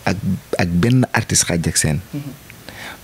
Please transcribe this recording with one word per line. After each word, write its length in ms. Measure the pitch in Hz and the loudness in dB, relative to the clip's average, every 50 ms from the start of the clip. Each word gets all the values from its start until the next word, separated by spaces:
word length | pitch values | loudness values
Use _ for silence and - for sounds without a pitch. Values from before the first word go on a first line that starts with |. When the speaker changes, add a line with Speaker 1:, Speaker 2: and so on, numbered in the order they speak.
| - | -4
Speaker 1:
ak, 100 | 101 92 98 - 98 92 - - - - - | -4 -2 -2 -2 -2 -2 -4 -4 -4 -2 -2
ak 100 | 98 87 | 0 2
benn 360 | 85 87 87 117 127 131 123 - - | 2 4 4 4 6 4 4 4 2
artiste 320 | 117 107 - 143 - - | 0 0 0 0 0 0
xaaj 200 | - 87 85 80 82 | 0 0 0 0 0
ak 80 | - - | 0 0
seen. 200 | - 82 76 - - - - | 0 2 0 -2 -4 -6 -10
Speaker 2:
Mhm. 180 | 143 143 139 - - - - - - - - - - - - - - | -10 -10 -10 -14 -16 -18 -20 -20 -20 -20 -18 -16 -16 -16 -16 -16 -6